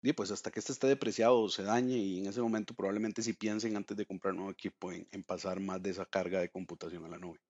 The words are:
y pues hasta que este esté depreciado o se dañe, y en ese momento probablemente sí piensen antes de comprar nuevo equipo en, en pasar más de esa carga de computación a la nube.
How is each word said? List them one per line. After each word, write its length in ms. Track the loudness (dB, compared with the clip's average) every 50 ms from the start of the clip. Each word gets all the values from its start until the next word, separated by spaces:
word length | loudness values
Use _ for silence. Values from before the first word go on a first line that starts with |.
y 120 | 2 2 0
pues 180 | 2 0 -2
hasta 200 | -2 -2 -4 -4
que 100 | -4 -4
este 100 | -4 -4
esté 160 | -4 2 4 4
depreciado 540 | 4 4 4 -2 2 6 6 8 8 8
o 80 | 6 4
se 140 | 0 -2 0
dañe, 340 | 2 4 4 4 4 2 2
y 220 | 2 0 0 -2
en 80 | -2 -4
ese 140 | -2 0
momento 320 | 0 2 2 0 -2 -4 -4
probablemente 480 | -2 0 0 2 2 0 -2 -2 -2
sí 120 | -2 -2 -2
piensen 420 | -2 0 0 0 0 0 0 -2
antes 220 | -2 -4 -4 -4 -4
de 80 | -4
comprar 280 | -4 -4 -4 -2 -2 -2
nuevo 180 | -2 -4 -6
equipo 420 | -6 _ -8 -8 -8 _ -8 -8 -8
en, 120 | -8 -10 -12
en 120 | -12 -12 -6
pasar 360 | _ -6 -4 -2 -4 -2 -2
más 240 | -2 -2 -4 -4 -4
de 60 | -4
esa 160 | -4 -4 -6
carga 340 | -2 -2 0 0 2 0 0
de 80 | 0 0
computación 560 | _ -8 -10 -10 -10 -10 -10 -10 -8 -10 -10
a 60 | -10
la 100 | -12 -10
nube. 200 | -10 -12 -12 -14 _ _